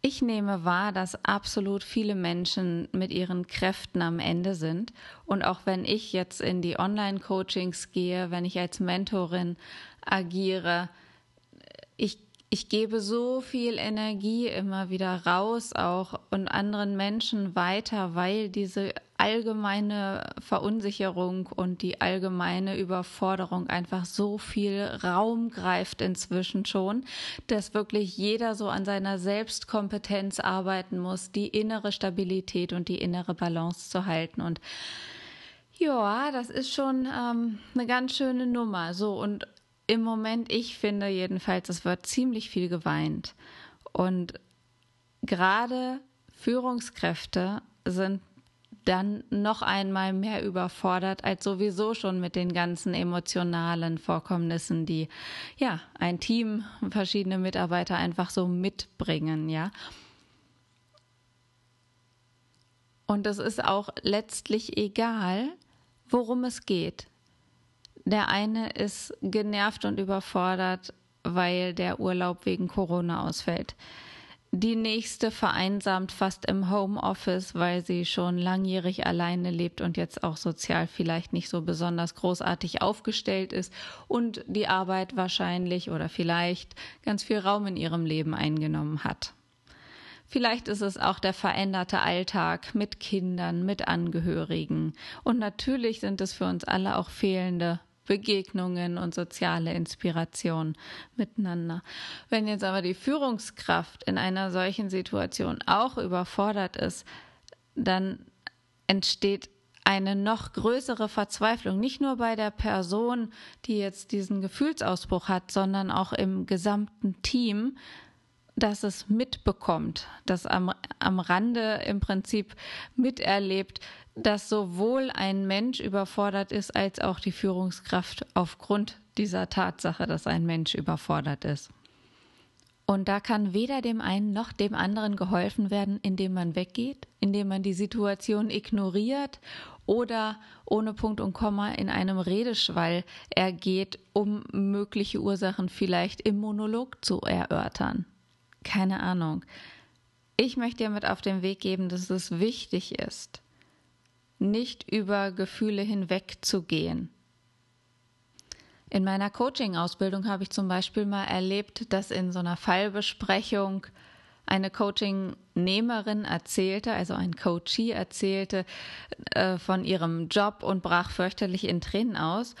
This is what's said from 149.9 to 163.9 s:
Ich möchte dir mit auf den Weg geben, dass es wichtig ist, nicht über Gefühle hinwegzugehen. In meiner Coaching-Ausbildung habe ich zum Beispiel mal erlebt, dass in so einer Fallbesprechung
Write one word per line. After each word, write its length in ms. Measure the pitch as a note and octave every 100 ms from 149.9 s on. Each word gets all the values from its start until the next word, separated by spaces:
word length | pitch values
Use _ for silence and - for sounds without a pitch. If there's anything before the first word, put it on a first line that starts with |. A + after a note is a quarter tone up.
| _ _ _ _ -
Ich 200 | B3 B3
möchte 280 | A#3+ A#3+
dir 60 | A3
mit 160 | G#3 -
auf 140 | F#3+
den 220 | G3 F#3+
Weg 180 | F#3 F#3+
geben, 280 | F#3+ F#3 F#3
dass 220 | F3+ F#3
es 280 | F#3 - E3+
wichtig 600 | G#3+ B3+ - F3+ - -
ist, 440 | - - - - _ _ _ _ _ _ _ _ _ _
nicht 480 | G3 G#3+ B3 - -
über 400 | G#3+ G3 G3+ G3
Gefühle 520 | F3+ F#3+ - G#3+ G3+
hinwegzugehen. 1300 | G#3 G3+ F3 F#3 - - - G3 D#3+ D#3+ D#3+ E3 D#3+ _ _ _ _ _ _ _ _ _ _ _ _ - _ - - - -
In 140 | G3
meiner 260 | F#3+ G3 G3+
Coaching-Ausbildung 1000 | - B3 C#4 A3 E3+ F3 - F#3+ G3 G#3
habe 140 | F#3+
ich 80 | F#3+
zum 180 | - F#3+
Beispiel 380 | F#3 F#3 - G3+
mal 180 | G3+
erlebt, 680 | G3 F#3 F#3 G3+ G#3 - A3+
dass 180 | G3 G3
in 200 | F#3 F#3
so 100 | F3+
einer 160 | F3 F3
Fallbesprechung 1300 | - F#3 G#3 G3+ G3+ - G3+ G3 - G#3 G3 F#3+ -